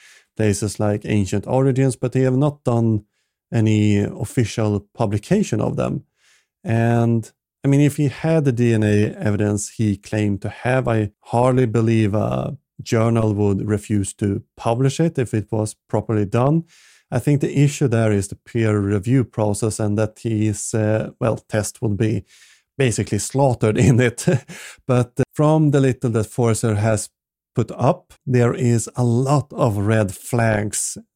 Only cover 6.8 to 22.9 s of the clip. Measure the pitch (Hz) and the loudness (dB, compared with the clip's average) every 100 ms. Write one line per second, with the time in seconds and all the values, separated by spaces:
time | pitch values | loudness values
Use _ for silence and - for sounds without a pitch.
6.8 | 117 117 117 117 110 _ _ _ 139 139 | 2 2 2 0 -4 _ _ _ 0 2
7.8 | 147 143 143 - 160 160 143 117 120 110 | 2 2 -4 -2 0 2 2 2 2 2
8.8 | 107 104 107 - 110 104 104 104 - - | 4 2 2 -2 -2 0 0 -2 -6 -4
9.8 | 107 101 - 107 104 98 104 - 123 131 | -2 -2 -4 -2 -2 -2 -6 -6 -2 0
10.8 | 123 113 104 _ - 117 127 127 123 117 | 0 -2 -2 _ -4 0 2 2 2 0
11.8 | 113 113 107 104 113 131 - 143 _ - | 2 2 2 0 -2 -4 -6 -10 _ -16
12.8 | - 117 113 113 110 101 101 98 107 104 | -2 0 2 2 0 2 0 0 -2 -4
13.8 | - 104 95 - 101 98 - - 117 120 | -2 -2 -2 -2 -2 -2 -8 -8 -4 0
14.8 | 135 139 165 165 117 110 101 110 107 - | 0 0 -2 -2 -2 -4 -4 -4 -4 -6
15.8 | - 107 104 110 101 117 131 160 165 _ | -4 -4 0 -2 0 0 2 0 -2 _
16.8 | _ _ - 127 147 143 170 135 143 - | _ _ -6 -4 0 0 0 2 2 2
17.8 | 139 113 110 101 95 - - 117 110 104 | 0 2 2 0 -2 -10 -8 -2 0 2
18.8 | 101 104 113 135 113 - 107 101 110 - | 0 0 0 0 0 -2 -2 0 -4 -2
19.8 | 107 104 107 - 117 107 107 107 - 110 | -2 0 -2 -4 -4 -2 -2 -2 -4 -2
20.8 | 107 110 - - 123 110 - 107 101 - | 0 0 -4 -4 -4 -4 -4 -4 -4 -6
21.8 | 117 101 110 110 - _ _ _ _ - | -4 -2 -2 -2 -8 _ _ _ _ -2
22.8 | 131 | -2